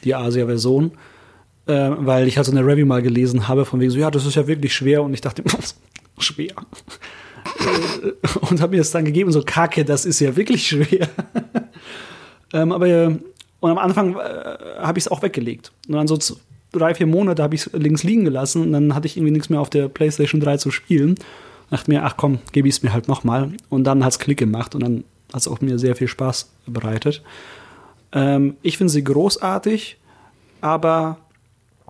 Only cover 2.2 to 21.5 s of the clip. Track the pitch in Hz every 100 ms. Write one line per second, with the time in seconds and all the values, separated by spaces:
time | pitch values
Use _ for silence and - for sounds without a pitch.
2.2 | 131 143 131 135 131 143 139 127 123 120
3.2 | 127 123 107 135 135 127 127 127 151 143
4.2 | 139 147 139 156 143 - 131 147 143 131
5.2 | 131 135 - 240 - - _ - _ -
6.2 | - - 165 - - - - - - -
7.2 | - - - - - 180 - - - -
8.2 | 170 - - 175 170 190 147 170 156 151
9.2 | 190 151 143 - 170 165 147 143 180 151
10.2 | 143 131 - 240 - 147 147 190 160 -
11.2 | - - - - - - - - - -
12.2 | - - _ 160 165 170 180 170 165 156
13.2 | - - - _ 170 170 185 190 190 190
14.2 | - - - - - - - 180 - -
15.2 | 202 - 117 120 - _ - 151 151 156
16.2 | - - _ - _ 175 160 165 160 170
17.2 | 202 156 151 156 - - 147 156 170 226
18.2 | 180 131 139 170 165 147 147 143 156 175
19.2 | 151 151 - 185 143 147 139 - 151 147
20.2 | 147 156 147 143 139 - - 160 147 185
21.2 | - - -